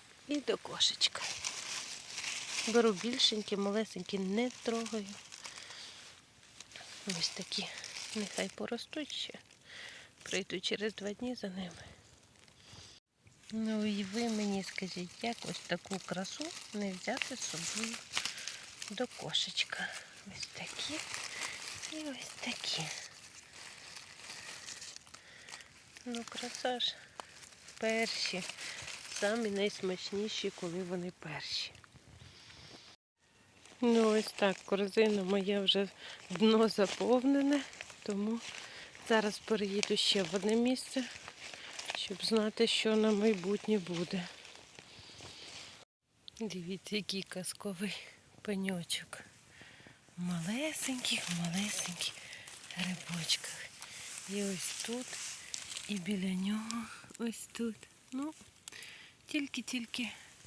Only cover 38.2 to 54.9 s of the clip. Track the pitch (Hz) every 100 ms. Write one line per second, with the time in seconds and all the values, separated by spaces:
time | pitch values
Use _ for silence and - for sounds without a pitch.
38.2 | 214 226 - - - - - - - 220
39.2 | 208 - - 220 196 202 - 208 - 202
40.2 | 165 190 208 226 240 254 - 269 240 -
41.2 | - - - - - - - - - 185
42.2 | 185 220 214 - 226 - 220 220 220 208
43.2 | 220 196 175 208 - 214 170 170 175 190
44.2 | 170 - - - - - - - - -
45.2 | - - - - - - - _ _ _
46.2 | - - 220 185 170 190 - 214 - 190
47.2 | - 185 180 - 208 175 202 - - -
48.2 | - - - 190 190 180 165 - - -
49.2 | - - - - - - - - - -
50.2 | 180 175 165 240 311 294 - 254 - 233
51.2 | - 175 170 180 208 - 185 175 - -
52.2 | - - - - - 180 180 175 - 170
53.2 | 156 - - - - - - - - -
54.2 | - 202 196 180 - - -